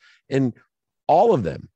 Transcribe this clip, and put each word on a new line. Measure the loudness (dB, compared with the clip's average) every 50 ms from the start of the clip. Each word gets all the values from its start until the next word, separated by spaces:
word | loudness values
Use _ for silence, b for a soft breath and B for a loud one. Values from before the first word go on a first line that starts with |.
| b b b b b -6
And | -2 -2 -2 -2 -4 b b b _ _ _ _ _ _ -2
all | 0 2 2 4 2 2
of | 0
them | -2 -6 -8 -10 -16 -20 _